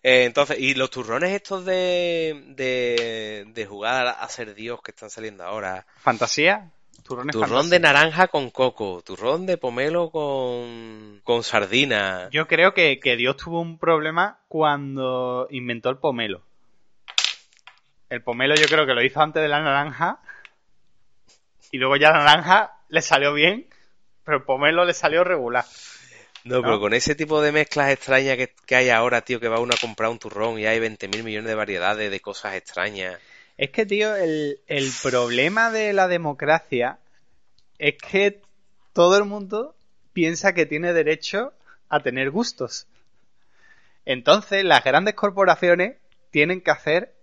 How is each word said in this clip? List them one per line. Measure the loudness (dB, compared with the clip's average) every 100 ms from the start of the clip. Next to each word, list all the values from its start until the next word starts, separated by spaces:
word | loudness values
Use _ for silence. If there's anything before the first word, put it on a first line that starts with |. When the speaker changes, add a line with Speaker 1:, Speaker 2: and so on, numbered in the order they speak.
Speaker 1:
eh, | 6 4
entonces, | 4 0 0 0
¿y | -2
los | 0 -2
turrones | -6 -6 -2 -2
estos | -4 -6 -8
de, | -4 -2 0 -2 -2 -2 -4 -8 -16
de, | -6 -4 -2 0 -2 -4 -6 -10 -12 -14
de | -12 -12
jugar | -6 -2 0 -2
a | -4 -12
ser | -12 -14 -12
Dios | -12 -12
que | -14
están | -18 -18
saliendo | -14 -14 -12
ahora? | -10 -8 -8 -10 _ _
Speaker 2:
¿Fantasía? | -2 -2 -2 0 0 0 -6 _ _ -20
Turrones | -12 -10 -6
Speaker 1:
Turrón | -4 0
Speaker 2:
fantasía. | 0 2
Speaker 1:
de | 4
naranja | 6 6 4 2 2
con | 0 -4
coco, | -2 -2 -2 -8 -8 -12
turrón | -8 -4 -4 -4
de | -4
pomelo | -4 -4 -4 -2 -4
con, | -6 -6 -4 -4 -6 -10 -14 -16 -18 -20 -14
con | -2 0
sardina. | 2 0 2 0 2 0 0 -4 -4
Speaker 2:
Yo | -4 0
creo | 4 4
que, | 4 2 2
que | 0 0
Dios | 0 -2
tuvo | -6 -8
un | -8 -4
problema | 0 2 0 -2 -2 -4 _
cuando | 0 0 0 -4 -6 -4 -2 -2 -4 -6
inventó | -8 -6 -4 -4
el | -2
pomelo. | -2 -2 -4 -8 -14 _ _ _ _ _ -4 -2 -2 -6 _ _ -20 _ _ _ _
El | -8
pomelo | -6 -2 2 4
yo | 4
creo | 2 2
que |
lo | 2
hizo | 0 0
antes | 0 0
de | 0
la | 0
naranja | 0 0 -2 -4 -4 -4 -16 -20 -20 _ _ _ _ _ _ -20 _ _ _ _ _
y | -4
luego | 0 6
ya | 6
la | 8
naranja | 6 6 6 4 4 -8 _
le | -2
salió | 2 2 4
bien, | 4 2 2 -10 _ _ _ _ _
pero | -4 -4
el |
pomelo | 0 0 2 2
le | 0
salió | 0 0 2
regular. | 0 0 -2 -4 -4 -14 -20 -20 -20 -20 -20 -20
Speaker 1:
No, | -4 -2
pero | 0
Speaker 2:
¿No? | 0
Speaker 1:
con | 2
ese | 0 0 -4
tipo | -2 0
de | 2
mezclas | 0 0 0 0
extrañas | 0 2 2 2 -2
que, | -4 _ 0
que | 2
hay | 4
ahora, | 4 2 0
tío, | -2 -4
que | -2
va | -2
uno | 0
a | -2
comprar | -2 -2 -4
un | -4
turrón | -10 -4 -4 -2
y | -2
hay | 0
veinte | -2 -6 -8
mil | -8
millones | -6 -8 -4
de | -4
variedades | -2 -2 -2 -2 -4
de | -6
cosas | -10 -10 -10
extrañas. | -10 -10 -6 -6 -6 -10 -10 _ -20 _ -8
Speaker 2:
Es | -6
que, | -4
tío, | -2 -2 -2
el, | -2 -2 -2 -4 -8 _
el | -4 -4 -4
problema | -2 0 0 0 0 2 0
de | 0 0
la | 2 2
democracia | 0 -4 -4 0 0 0 -2 -2 -6 _ _ _ _ _ _ _ _
es | -4 -4
que | -4 0 0 -2 -20 _ _ _ _
todo | 2 6 6
el |
mundo | 2 -6 -8 -8 -8 _ _ _ _
piensa | -2 -2 0 0
que | 2 0
tiene | 0 0
derecho | 2 2 -2 -4 -6 -8 _ -20 -20 _
a | -2
tener | -2 -2 -2
gustos. | -2 -4 -6 -10 -10 -16 _ _ _ _ _ _ _ -20 -20 _ _
Entonces, | -6 0 4 4 4 -2
las | 4 4
grandes | 6 2 2
corporaciones | -2 -4 2 4 4 4 2 0 -6 _ _ _
tienen | 0 0 0
que | -2
hacer | -2 0 -2 -2 _